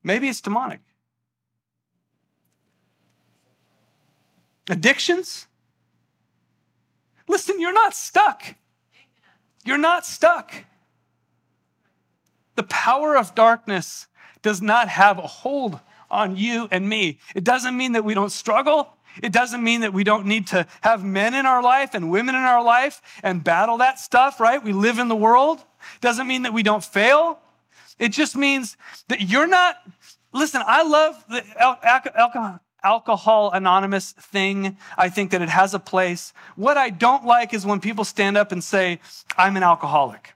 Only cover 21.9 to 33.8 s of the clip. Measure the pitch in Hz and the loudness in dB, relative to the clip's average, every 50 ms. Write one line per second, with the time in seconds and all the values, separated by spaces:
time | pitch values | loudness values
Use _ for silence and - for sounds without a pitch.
21.9 | - 208 170 160 175 202 240 262 262 262 262 254 247 240 240 233 233 247 262 285 | -6 -6 -4 -2 -2 -2 0 0 -2 0 2 2 2 4 4 4 4 4 2 -2
22.9 | - - _ - - - - 196 185 175 143 175 165 175 208 233 233 233 247 262 | -6 -10 _ -20 -20 -6 -6 -4 -4 -2 -2 0 2 2 2 0 2 2 2 0
23.9 | 262 - - - - 240 254 277 269 - 226 226 254 285 233 214 196 196 202 233 | 0 -2 -8 0 4 4 4 4 2 2 2 2 2 2 -2 -4 -2 0 0 0
24.9 | 240 226 247 233 226 214 208 226 233 254 269 302 320 311 - _ _ _ - - | 0 0 -2 -2 0 2 4 6 6 6 6 4 0 -4 -8 _ _ _ -20 -20
25.9 | - _ - 240 233 233 262 254 262 254 247 247 220 233 214 208 214 208 160 - | -14 _ -2 -2 -2 -2 -4 -4 -4 -4 -4 -2 -2 0 2 2 0 0 -4 -4
26.9 | - 196 208 240 277 302 339 339 311 - _ _ _ _ _ _ _ _ _ _ | 0 2 4 4 4 4 4 0 -2 -8 _ _ _ _ _ _ _ _ _ _
27.9 | - _ 226 233 196 - 302 226 - 269 285 277 277 269 247 208 - _ - - | -10 _ -6 -4 -2 -2 -4 -4 -2 -2 0 0 0 -2 -6 -10 -16 _ -20 -20
28.9 | - - _ _ 240 - 202 180 208 269 311 339 381 359 359 349 - - _ 196 | -20 -20 _ _ -6 -4 -2 0 0 0 2 4 4 4 4 2 0 -4 _ -20
29.9 | _ _ _ - _ _ _ _ - 254 311 294 - 247 214 208 233 302 330 320 | _ _ _ -20 _ _ _ _ -4 -4 -4 -2 -2 -4 0 2 2 2 2 2
30.9 | 302 302 311 311 - 233 _ _ 233 247 226 202 220 - 233 262 254 247 - 233 | 2 2 2 2 -2 -8 _ _ -10 -10 -10 -10 -2 0 2 2 0 0 0 2
31.9 | 247 262 254 269 - 220 233 240 233 247 226 202 180 175 _ _ _ _ - 196 | 2 2 0 -4 0 0 0 0 0 -6 -8 -8 -10 -14 _ _ _ _ 0 0
32.9 | 220 226 _ - 220 190 - 220 220 214 208 202 175 196 190 185 180 196 | 0 0 _ -4 -4 -2 2 2 4 4 2 0 -2 0 2 2 2 2